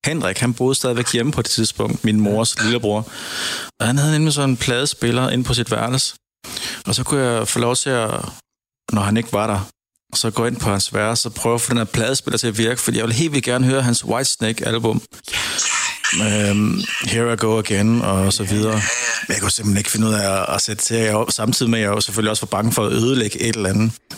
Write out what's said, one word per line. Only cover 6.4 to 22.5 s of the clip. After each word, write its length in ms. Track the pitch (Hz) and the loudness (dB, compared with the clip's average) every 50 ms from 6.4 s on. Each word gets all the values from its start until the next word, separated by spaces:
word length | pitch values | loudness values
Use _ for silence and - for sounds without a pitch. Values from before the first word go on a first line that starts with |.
| - - - - - - - - - | -18 -14 -12 -10 -10 -10 -10 -8 -4
Og 80 | - - | -4 -2
så 80 | - 127 | -2 0
kunne 180 | - 151 139 | 0 2 2
jeg 260 | 131 123 117 113 110 | 2 2 2 0 0
få 120 | 107 - - | -2 0 0
lov 160 | 120 117 127 | 2 2 2
til 140 | 127 - 143 | 0 0 0
at, 200 | 131 120 113 107 - - - - - - _ _ _ _ _ _ _ _ _ - - | 0 0 0 0 -2 -4 -6 -8 -10 -16 _ _ _ _ _ _ _ _ _ -2 0
når 80 | 107 | 0
han 160 | 101 101 104 | 2 2 2
ikke 160 | 113 113 - - | 0 0 0 0
var 140 | 101 107 | 0 0
der, 120 | 113 104 95 98 - _ _ _ _ _ _ _ _ - | 0 0 -2 -4 -6 _ _ _ _ _ _ _ _ -4
så 160 | - - 113 | -2 -2 -2
gå 140 | 104 - 117 | 0 0 0
ind 120 | 120 123 | 0 -2
på 120 | 120 - 107 | -2 0 0
hans 240 | 101 98 - - - | 0 0 -2 -2 0
værelse 360 | 104 104 110 117 113 - 117 | 0 0 0 0 0 -2 -4
og 40 | - | -6
prøve 220 | - - 117 117 | -2 0 0 2
at 60 | 120 | 2
få 80 | - - | 0 0
den 80 | 123 | 0
her 80 | 120 110 | 0 0
pladespiller 520 | 101 - 120 110 120 135 131 - - 123 | 0 0 -2 0 0 0 -2 -2 -2 -2
til 100 | 120 - | 0 -2
at 100 | 120 104 | -2 0
virke, 240 | 107 113 113 123 127 | 2 0 0 0 0
fordi 160 | - - 117 | -2 -2 0
jeg 60 | 110 110 | 0 0
ville 120 | 113 117 | 0 0
helt 160 | 113 165 165 | 0 0 0
vildt 140 | 147 135 - | 0 -2 0
gerne 200 | 123 123 127 131 | 0 2 4 4
høre 160 | 127 131 135 | 4 4 4
hans 240 | 127 120 117 - - | 2 2 0 0 0
Whitesnake-album. 960 | 117 113 120 135 - - - 117 110 113 - - 113 113 117 113 113 110 - - - - - - - - - - - - - - - - - - - - - - - - 87 | -2 -2 0 0 -2 -2 0 -2 -2 -2 -2 -2 -2 -2 0 2 2 2 0 -2 -4 -20 -18 -12 -8 -6 -4 -4 -4 -4 -2 -2 -2 -2 -2 -2 -4 -4 -4 -2 -2 0 0
Øhm, 600 | 107 107 104 104 104 101 101 104 107 107 - - 98 - - - - | 0 2 2 2 2 2 2 2 2 2 0 -2 -2 -4 -4 -4 -4
Here 300 | 110 98 113 117 120 117 | -2 0 0 2 0 0
I 20 | |
Go 220 | 107 - 110 110 113 | 0 2 2 2 2
Again, 420 | 104 - 104 98 104 110 117 117 | 2 0 2 2 4 4 4 4
og 320 | 110 101 98 95 95 98 95 | 2 2 2 2 2 2 2
så 100 | - 104 | 0 0
videre. 300 | 98 104 104 107 110 110 107 104 - - - - - - - - | 0 0 2 2 2 2 0 0 0 -2 -2 -2 -2 -4 -4 -4
Men 60 | - - | -4 -4
jeg 80 | 101 | -2
kunne 100 | 101 104 | -2 -2
simpelthen 260 | - - 104 104 98 | -2 0 0 2 2
ikke 120 | 101 107 - | 2 2 0
finde 160 | - 107 110 | 0 2 2
ud 60 | 110 110 | 2 2
af 280 | 104 101 98 98 98 | 2 0 0 0 0
at, 140 | - - 71 | 0 0 -2
at 60 | 98 | -2
sætte 220 | - - 104 101 - | -2 -2 -2 -2 -2
til 260 | - 117 113 113 110 | 0 0 2 2 2
op, 200 | 107 107 117 - | 2 2 0 0
samtidig 380 | - - 107 110 113 - 131 113 | -2 -2 -2 -2 0 0 2 2
med, 100 | 117 113 | 2 2
at 40 | 107 | 2
jeg 40 | 101 | 0
jo 100 | 101 107 | 2 0
selvfølgelig 320 | - - - 113 107 107 | 0 -2 0 0 0 0
også 140 | 107 - - | 0 -2 -2
var 120 | 104 | -2